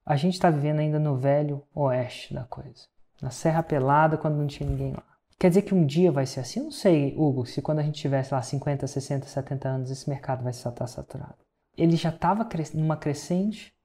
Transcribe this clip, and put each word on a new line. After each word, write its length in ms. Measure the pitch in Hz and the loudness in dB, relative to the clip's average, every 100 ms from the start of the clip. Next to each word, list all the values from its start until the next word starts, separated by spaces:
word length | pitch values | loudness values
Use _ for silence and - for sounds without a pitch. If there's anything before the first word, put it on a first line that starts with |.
a 120 | - 143 | -2 2
gente 220 | 175 180 | 2 4
tá 120 | 180 | 4
vivendo 300 | 151 147 151 | 4 2 0
ainda 180 | 151 151 | 2 2
no 180 | 151 131 | 2 2
velho 460 | 139 143 147 143 - | 2 2 2 -4 -8
oeste 600 | 156 139 127 120 - - | -2 0 0 -2 -8 -10
da 100 | 131 | -10
coisa. 440 | 120 - 131 - - _ _ _ | -10 -12 -16 -18 -20 _ _ _
Na 80 | 135 | -10
Serra 320 | - 165 160 | -2 0 2
Pelada, 560 | 160 147 131 147 156 156 | 2 2 4 6 4 2
quando 180 | 156 147 | 0 0
não 100 | 147 | -2
tinha 220 | - 143 | -4 -4
ninguém 240 | 135 135 | -2 -4
lá. 100 | 135 - _ _ - | -8 -12 _ _ 2
Quer 100 | 185 | 4
dizer 140 | 180 | 4
que 120 | 202 | 4
um 120 | 190 143 | 4 4
dia 260 | 151 180 | 4 4
vai 140 | 143 135 | 4 -2
ser 140 | - | -4
assim? 180 | 123 226 | -8 -6
Eu 40 | |
não 60 | 311 | -8
sei, 440 | - 196 160 139 - | 0 4 4 4 2
Hugo, 300 | 151 131 123 | 0 0 -4
se 160 | - | -4
quando 160 | 147 151 | -2 -2
a 40 | |
gente 200 | 147 147 | -2 -2
tiver, 200 | 143 135 | -2 0
sei 140 | 135 135 | 0 -4
lá, 60 | |
cinquenta, 440 | 123 139 147 139 135 | -2 -4 -2 -2 -2
sessenta, 400 | 139 - 139 135 | -4 -4 -4 -4
setenta 400 | 139 135 139 131 | -6 -6 -4 -4
anos, 240 | 131 127 | -4 -4
esse 200 | 135 - | -6 -6
mercado 320 | 135 - 127 | -6 -4 -4
vai 80 | 123 | -4
estar 360 | 120 120 - 123 | -6 -8 -6 -8
saturado. 500 | - - - - - _ _ _ | -10 -12 -14 -14 -18 _ _ _
Ele 220 | - 165 165 | 0 2 4
já 160 | 165 | 0
tava 320 | - 170 214 | 0 0 0
cres-, 300 | 226 165 151 | -2 -6 -4
numa 240 | 156 156 156 | -2 0 0
crescente 760 | 151 143 - 180 208 214 - _ | -2 -4 -2 0 0 -4 -12 _